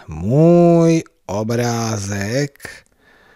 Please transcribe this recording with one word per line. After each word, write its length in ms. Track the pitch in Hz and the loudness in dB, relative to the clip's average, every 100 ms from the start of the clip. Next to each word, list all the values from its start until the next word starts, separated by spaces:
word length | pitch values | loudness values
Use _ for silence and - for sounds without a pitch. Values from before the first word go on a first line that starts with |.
| - | -14
můj 920 | 78 92 135 165 175 170 170 165 165 - _ - | -8 -2 2 4 6 4 4 2 0 -2 _ -10
obrázek, 1400 | 92 110 117 120 117 113 107 98 101 101 127 143 _ - - _ _ _ _ _ | -6 -4 -2 -2 -4 -6 -6 -6 -6 -6 -4 -6 _ -20 -20 _ _ _ _ _